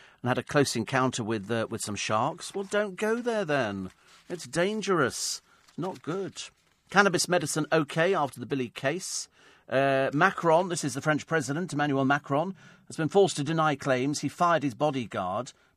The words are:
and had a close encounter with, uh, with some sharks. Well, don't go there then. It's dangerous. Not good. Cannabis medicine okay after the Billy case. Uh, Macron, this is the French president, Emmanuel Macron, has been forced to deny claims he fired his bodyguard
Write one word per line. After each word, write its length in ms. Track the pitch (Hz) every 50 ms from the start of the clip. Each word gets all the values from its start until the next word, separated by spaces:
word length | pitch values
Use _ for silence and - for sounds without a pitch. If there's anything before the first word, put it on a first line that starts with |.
| - - - _ -
and 60 | 123
had 100 | 123 127
a 40 | 117
close 340 | - - 147 139 - -
encounter 480 | 123 107 - - 131 131 131 120 - 113
with, 260 | 101 113 110 95 101
uh, 160 | 117 117 110 -
with 100 | 113 107 -
some 140 | - 104
sharks. 580 | 98 - - 110 107 120 151 170 175 - - -
Well, 100 | 196 202
don't 320 | 196 - 208 214 208 185
go 200 | 175 214 214 226
there 280 | 240 226 247 226 214 202
then. 460 | 151 147 139 123 107 101 98 95 92 - _ _ - - - _ -
It's 180 | - - -
dangerous. 920 | 120 123 165 175 196 214 220 196 196 190 170 139 113 - - - - - - - _ _ _ _ - _
Not 260 | - 156 190 156 139 -
good. 400 | 139 165 196 196 160 - - - - - _ _ _ _ _ _ _
Cannabis 380 | - 185 202 196 170 170 - -
medicine 380 | 175 180 160 151 - 160 151 - -
okay 420 | 160 156 - - 160 160 185 196
after 260 | 170 147 131 - 120
the 60 | 120
Billy 220 | 110 139 135 127 113
case. 600 | - - - 135 151 185 - - - - - - _ _ - - - _ _ -
Uh, 420 | - 131 139 139 139 135 135 135 131
Macron, 560 | 143 170 196 - - - 165 160 165 190 185
this 160 | 170 160 -
is 100 | 147 117
the 60 | 139
French 260 | - 156 151 147 -
president, 460 | - 165 160 143 - 139 156 185 160 -
Emmanuel 320 | 143 147 147 139 139 135
Macron, 500 | 135 139 147 - - 143 143 165 190 190 - - - - - _ -
has 80 | -
been 120 | - 160 139
forced 280 | - - - - -
to 80 | - 143
deny 300 | 135 165 160 156 156 143
claims 460 | 135 - 147 131 127 127 143 147 -
he 80 | - 139
fired 340 | - - 175 170 170 156 135
his 120 | 143 110
bodyguard 800 | 98 147 151 139 135 117 95 - 110 95 90 95 107 127 - - _ _ _ _